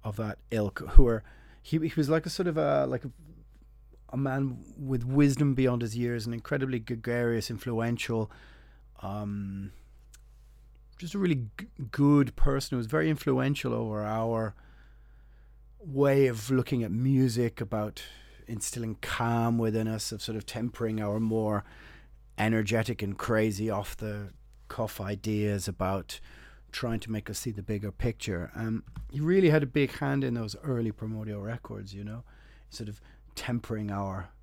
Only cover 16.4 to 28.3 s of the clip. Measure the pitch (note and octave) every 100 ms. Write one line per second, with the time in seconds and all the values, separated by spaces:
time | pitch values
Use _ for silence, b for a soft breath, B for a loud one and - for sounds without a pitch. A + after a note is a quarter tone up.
16.4 | G#2+ C3 A#2+ C3 A2+ G2+ C3 C3+ C3 A2+
17.4 | A#2 - G#2+ A2 G#2+ - - B B B
18.4 | - A2+ - A#2+ A2+ G#2 - - A#2 A#2
19.4 | A#2 A#2 A2+ A2 A2 A2 - A2 - A2
20.4 | - A#2+ A#2 - A#2 A2 G#2 G#2 A2+ A2
21.4 | G#2+ G#2 - B B B B - - -
22.4 | G#2+ A2+ G#2 A2+ A2 A2+ G2+ F#2+ - A2
23.4 | A2 G2 A2 G2+ G2+ - A2 G#2 G2 -
24.4 | - - - - A2 - G2 G2+ A2 G#2+
25.4 | G#2 G2+ F#2 F#2 F#2 F#2+ - - B B
26.4 | B B B - B2 A2+ A2+ A2 G#2 G2+
27.4 | - G#2+ F#2+ G#2 G#2 - A#2 A2 -